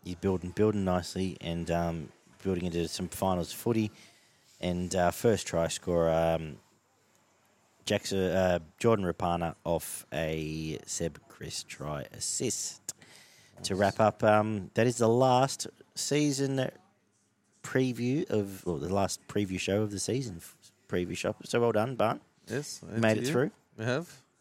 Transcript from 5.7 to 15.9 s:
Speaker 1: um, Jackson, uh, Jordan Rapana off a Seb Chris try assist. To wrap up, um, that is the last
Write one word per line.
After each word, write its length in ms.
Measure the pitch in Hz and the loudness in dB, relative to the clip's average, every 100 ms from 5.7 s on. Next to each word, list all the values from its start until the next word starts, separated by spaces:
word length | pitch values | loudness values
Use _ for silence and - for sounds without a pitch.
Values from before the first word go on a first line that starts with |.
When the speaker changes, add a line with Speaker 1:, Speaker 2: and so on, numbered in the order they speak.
| - - 85 82 | -2 -2 2 4
Speaker 1:
um, 460 | 80 82 80 80 64 _ _ _ _ _ _ _ _ _ _ _ _ | 4 2 0 -4 -12 _ _ _ _ _ _ _ _ _ _ _ _
Jackson, 340 | - 101 - 98 | 0 0 0 0
uh, 400 | 92 90 92 87 80 _ | 2 4 4 2 -2 _
Jordan 260 | 120 110 | 2 4
Rapana 500 | 92 82 90 85 85 - | 2 0 0 0 -2 -6
off 400 | - 85 - - - | -2 -2 -2 -12 -8
a 680 | 76 80 80 78 78 78 76 | -4 -2 -2 -4 -6 -6 -8
Seb 360 | - - 82 76 _ | -8 -6 -6 -6 _
Chris 340 | - - - | -16 -12 -10
try 400 | - - 73 76 - | -12 -12 -8 -8 -10
assist. 800 | - - - 127 - - - - - - - - - - - | -8 -6 -2 -2 -2 -6 -10 -14 -16 -18 -20 -20 -20 -20 -10
To 100 | - 95 | -4 2
wrap 220 | 101 - | 2 6
up, 220 | 107 - | 2 4
um, 460 | 110 107 107 107 90 | 6 6 4 -2 -4
that 120 | - 117 | 2 2
is 100 | 117 | 4
the 100 | 113 | 4
last 600 | 117 131 123 135 - - _ - | 6 6 6 4 -2 -10 _ -16